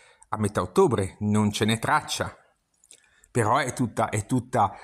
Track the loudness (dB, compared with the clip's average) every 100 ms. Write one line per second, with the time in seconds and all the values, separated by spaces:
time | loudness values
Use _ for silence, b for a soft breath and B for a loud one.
0 | b b b -4 -2 -2 -2 2 4 2
1 | -2 -4 0 2 2 0 0 0 0 -2
2 | -2 -6 -6 -10 _ _ _ _ _ b
3 | b b b -2 2 2 0 -2 -4 -2
4 | -2 -2 -2 -4 0 2 2 B